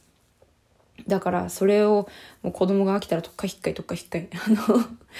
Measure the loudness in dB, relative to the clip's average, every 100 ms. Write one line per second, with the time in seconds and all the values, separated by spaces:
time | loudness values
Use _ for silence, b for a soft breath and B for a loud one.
0 | _ _ _ _ _ _ _ _ _ -16
1 | -4 -2 0 -2 -4 0 4 4 6 4
2 | 0 B B B -8 0 2 2 2 0
3 | -2 -4 -4 -8 -10 -6 -6 -6 -8 -10
4 | -8 -8 -8 -6 0 2 4 2 0 -8
5 | _ B